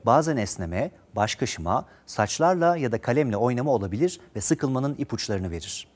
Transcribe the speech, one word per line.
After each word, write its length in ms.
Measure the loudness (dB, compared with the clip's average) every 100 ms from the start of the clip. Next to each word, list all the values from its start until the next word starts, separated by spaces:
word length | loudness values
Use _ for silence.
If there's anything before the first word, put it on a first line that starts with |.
| 4
bazen 320 | 4 4 0
esneme, 540 | -2 -4 -4 -4 -4 -8 _ -2
baş 200 | -2 0
kaşıma, 500 | -4 -4 -2 -2 -2 -16 -10
saçlarla 720 | -2 0 2 2 4 2 2
ya 140 | 0
da 100 | -2
kalemle 360 | 0 2 2 2
oynama 340 | 0 0 0
olabilir 480 | 0 0 -2 -2 -2 -12 -2
ve 60 |
sıkılmanın 540 | 0 2 0 0 -2 -4
ipuçlarını 540 | -6 -6 -4 -4 -4
verir. 360 | -6 -8 -12 -12